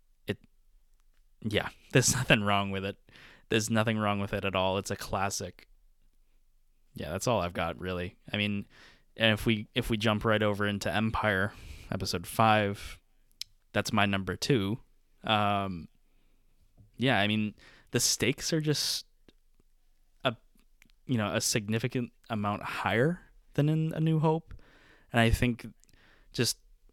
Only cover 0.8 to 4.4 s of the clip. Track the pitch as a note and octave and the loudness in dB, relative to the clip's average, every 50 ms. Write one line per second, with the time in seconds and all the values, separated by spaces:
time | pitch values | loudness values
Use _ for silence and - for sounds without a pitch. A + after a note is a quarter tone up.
0.8 | _ _ _ _ _ _ _ _ _ _ _ _ - G#2+ G#2+ F#2 - - - - | _ _ _ _ _ _ _ _ _ _ _ _ -6 -2 -2 -2 -2 -4 -8 -14
1.8 | - - - C3+ A#2+ - - - B2+ - D#3 A2 G2+ G2+ G2+ G2+ G2+ G2 G2 F#2+ | -4 2 4 4 4 4 2 2 4 4 4 4 4 2 0 0 0 -2 -4 -4
2.8 | F#2+ G2 G2+ - _ - - - - - - - - - A2+ A2+ A2 A2 A2+ A2 | -6 -6 -8 -10 _ -20 -20 -20 -20 -20 -20 -20 -4 0 2 2 2 2 2 2
3.8 | G#2+ A#2 A2 G#2+ G#2+ G#2 G#2 G2+ G2+ G2 G#2+ G2+ | 2 2 0 0 0 0 0 0 -2 -2 -2 -2